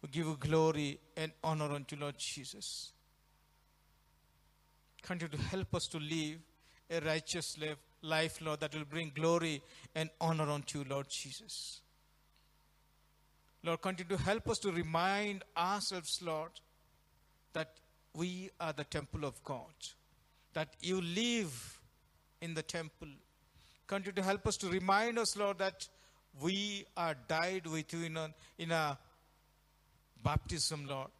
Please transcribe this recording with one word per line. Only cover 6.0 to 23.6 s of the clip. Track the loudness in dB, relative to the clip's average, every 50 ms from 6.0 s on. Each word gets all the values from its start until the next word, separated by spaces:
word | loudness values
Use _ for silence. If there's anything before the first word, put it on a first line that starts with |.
| -2 0 0 0 0 0 -4 -8 -14 _ _ _ _ -20 -20 -20 _ _
a | -2 0
righteous | 2 2 2 2 2 0 -2 -2 -2 -4 -4 -4
life, | -4 -4 -4 -6 -10 _ _ _ -4
life, | 2 4 4 4 2 0 -2
Lord, | -2 -2 0 0
that | -2 -2 -2
will | -4 -6
bring | -4 -4 -4 -4 -4 -2
glory | 2 6 6 6 6 6 2 0 -2 -4 -10 -20 -20 -20 -8 -4
and | -2 -2 -2 -2 0
honor | 2 2 4 4 4 2
unto | 2 -2 -2 -4 -4 -4
you, | -4 -2
Lord | -2 -4 -2 -4
Jesus. | -6 -8 -8 -8 -10 -14 -12 -10 -10 -10 -8 -10 -12 -14 -18 _ _ _ _ _ _ _ _ _ _ _ -20 _ _ _ _ _ _ _ _ _ _ _ _ _ _ _ _ _ _ _ _ _ _ _ -2
Lord, | 0 0 0
continue | 0 -2 -2 -2 -2 -2 0
to | 2 4
help | 4 4 2 4 0
us | 0 2
to | 2 0
remind | 2 2 0 2 2 4 4 4 4 2 0 0 -2 -4 -8 -8 -2 0
ourselves, | 2 2 2 0 0 -2 -4 -4 -4 -4 -4 -4 -2
Lord, | -2 -2 -2 -2 -6 -10 -16 -20 _ _ _ _ -20 _ -20 _ _ _ _ _ _ _ _ _ _ _
that | -4 -4 -4 -6 -20 _ _ _ _ _ _ _
we | -2 -2 -2 -2 -4 -6 -8 -6 _
are | -2 -2 -2
the | -2 -4
temple | -2 -2 -4 -4 -2 -4 -2 -2
of | -2 -4 -6 -8
God, | -6 -6 -6 -6 -12 -16 -14 -14 -14 -14 _ _ _ -20 _ _ _ _ _ _ _ -2
that | -2 -2 -2 -4 -6
you | -2 0 0 2
live | 0 0 0 2 2 4 4 2 0 0 -4 -8 -10 -12 -14 -16 -20 -20 _ _ _ _ _ _ _ _ _ _
in | -8 -6 -4
the | -4
temple. | -4 -4 -4 -4 -4 -6 -10 _ -16 -16 -16 -18 -20 _ _ _ _ _ _ -20